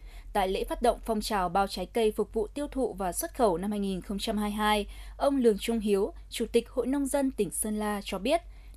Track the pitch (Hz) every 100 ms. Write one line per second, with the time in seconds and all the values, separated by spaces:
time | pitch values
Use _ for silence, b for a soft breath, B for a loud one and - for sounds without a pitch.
0 | b b b 208 190 190 233 320 240 -
1 | - 214 - 208 180 190 196 - 185 233
2 | 220 214 208 226 208 - 285 269 247 180
3 | 190 - 349 - 226 165 202 208 196 185
4 | - 196 226 208 208 208 214 214 202 B
5 | B - 277 277 240 208 - 233 208 196
6 | 233 b b - 226 233 233 - 240 285
7 | 277 285 269 - 196 - 214 214 214 208
8 | - 190 202 330 b b b